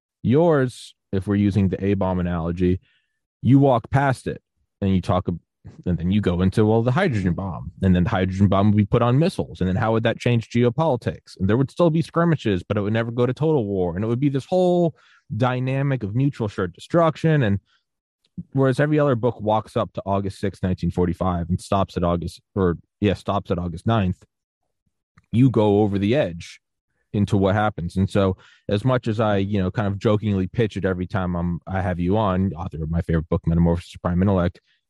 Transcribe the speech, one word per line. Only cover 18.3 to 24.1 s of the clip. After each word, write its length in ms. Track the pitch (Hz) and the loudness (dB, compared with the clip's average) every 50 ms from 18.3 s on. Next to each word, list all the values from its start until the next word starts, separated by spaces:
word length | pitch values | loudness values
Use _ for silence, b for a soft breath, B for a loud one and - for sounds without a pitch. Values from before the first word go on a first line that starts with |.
| - - - _ - | -18 -18 -16 _ -2
whereas 260 | 135 135 131 123 135 | 0 2 2 2 2
every 180 | 151 151 151 151 | 0 2 2 2
other 160 | 147 143 131 | 2 2 0
book 260 | 113 117 123 - - | 2 0 -2 -2 -2
walks 340 | 101 107 110 - - - - | -2 0 0 0 -2 -2 -4
up 160 | 117 101 87 - | -4 -4 -4 -6
to 80 | - - | -12 -6
August 340 | 95 98 98 98 95 - - | -2 -2 -2 -2 -4 -8 -4
sixth, 240 | - 98 - - - | -6 -6 -6 -4 -4
nineteen 280 | 92 90 - - 87 | -4 -4 -2 -2 -4
forty-five, 580 | - - 90 87 85 - 87 92 87 85 85 82 | 0 0 0 0 0 -2 -2 -2 -2 -2 -2 -2
and 100 | 90 - | -4 -4
stops 380 | - - 101 98 95 - - 90 | -2 -2 0 0 0 -2 -2 -4
at 60 | 87 | 0
August, 360 | 85 87 85 82 90 - - _ _ - | 0 0 -2 -2 -6 -12 -12 _ _ -2
or, 220 | 104 95 87 82 80 - _ _ - | 0 2 2 0 -2 -6 _ _ -2
yeah, 120 | 104 101 90 | 0 0 0
stops 380 | - - - 98 101 92 - | 0 -4 -4 -4 -4 -2 -4
at 80 | 98 87 | -4 -4
August 260 | 87 87 78 87 - | -4 -6 -8 -6 -2
ninth, 380 | 110 117 113 95 90 | 0 0 2 0 0